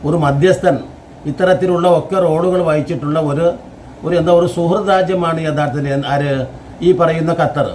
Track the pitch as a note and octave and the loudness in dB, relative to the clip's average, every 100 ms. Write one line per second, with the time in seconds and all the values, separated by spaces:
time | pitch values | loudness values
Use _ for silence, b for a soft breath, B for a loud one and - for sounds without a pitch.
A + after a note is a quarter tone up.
0 | D3 E3 D3 C#3 F#3 F3+ C4 C#4 - - | 0 0 2 2 4 4 2 0 -4 -18
1 | - - D3+ - F#3 F#3 F3+ F3 F3+ E3+ | -20 -12 -10 -2 2 2 2 2 2 2
2 | D3 F#3+ E3+ D#3 F3+ F3+ E3+ D3+ C#3+ E3 | 2 0 0 0 0 0 0 0 -2 -4
3 | D3 D#3+ D3+ C#3 E3+ E3+ - - - - | -2 -2 -2 0 0 -2 -14 -20 -20 -10
4 | - F3 D#3+ E3+ F3 E3+ E3+ G3 G3 F#3+ | -2 0 4 4 2 0 0 0 2 0
5 | F3+ F#3 E3+ D#3+ D#3 C#3+ D3 C#3+ C#3+ C#3 | 2 0 -2 -2 -2 -2 -2 -4 -2 -4
6 | C3+ C#3+ C#3+ C3+ B2+ - - - E3+ F#3 | -2 -2 -2 -2 -4 -10 -18 -2 2 2
7 | E3 D#3+ D#3+ - D#3 C#3+ - | 2 0 -2 0 -2 -2 -4